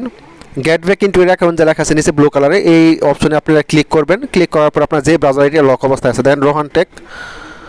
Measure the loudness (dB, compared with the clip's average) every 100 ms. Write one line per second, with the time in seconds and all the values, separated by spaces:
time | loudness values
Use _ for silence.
0 | -6 -14 -20 -20 -16 -6 -2 -2 -2 -2
1 | 0 2 2 2 0 0 0 0 -2 -2
2 | 0 2 2 2 0 2 2 4 4 2
3 | 0 0 -2 -2 0 0 0 -2 0 0
4 | 0 -2 -2 -2 0 0 0 0 -2 -2
5 | 0 0 0 2 0 2 2 2 -2 -2
6 | -2 0 0 0 0 -2 -2 -2 -4 -8
7 | -20 -20 -18 -18 -20 -20